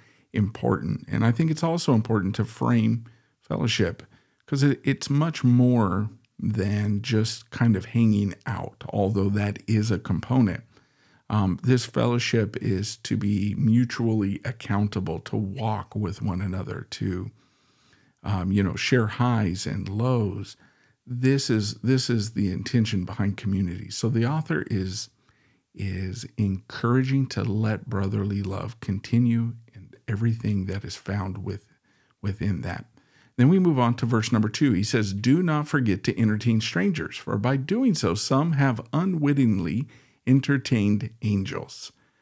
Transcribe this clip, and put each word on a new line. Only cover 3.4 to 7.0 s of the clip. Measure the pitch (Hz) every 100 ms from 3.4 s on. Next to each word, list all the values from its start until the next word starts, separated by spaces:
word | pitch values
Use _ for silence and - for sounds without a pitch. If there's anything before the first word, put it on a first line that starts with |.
fellowship | - - 117 - 90 - - _ _ _ -
'cause | 139
it, | 143 131
it's | - 135 -
much | 143 165 156
more | 123 123 123 120 98 92 107 - _ -
than | 104 110 98 104 104 101